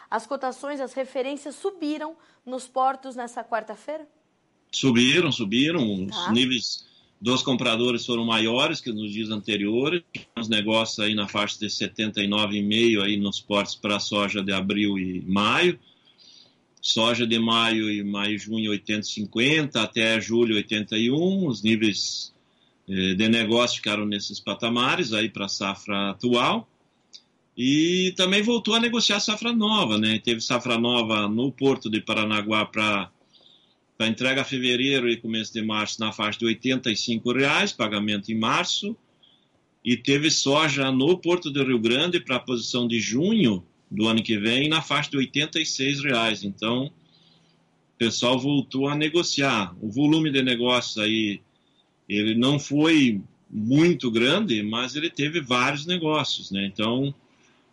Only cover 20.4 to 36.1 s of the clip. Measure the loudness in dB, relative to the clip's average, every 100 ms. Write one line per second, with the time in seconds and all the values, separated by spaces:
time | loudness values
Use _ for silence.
20.4 | 2 2 0 -4 -2 0 0 2 0 0
21.4 | 0 0 2 2 2 0 -4 -6 -12 -18
22.4 | _ _ _ _ -8 -2 0 2 2 2
23.4 | 2 2 2 0 -4 -2 -2 -4 -6 -8
24.4 | -8 -4 -2 0 0 0 0 0 -2 -4
25.4 | -6 -4 -4 -6 -6 -4 -2 -2 0 2
26.4 | 2 0 -6 _ _ _ _ -20 _ _
27.4 | _ -4 2 4 4 2 0 0 2 2
28.4 | 2 0 2 2 2 2 0 0 -2 -2
29.4 | -2 0 2 2 2 2 2 2 0 -2
30.4 | 0 -2 0 0 2 2 2 0 0 0
31.4 | -2 2 2 2 0 -4 -2 -2 0 0
32.4 | 0 0 0 0 0 0 -4 _ _ _
33.4 | -20 -20 _ _ _ -2 -2 0 0 0
34.4 | -2 -2 0 2 2 2 2 0 -2 -4
35.4 | -4 -4 -2 -2 -2 -2 -4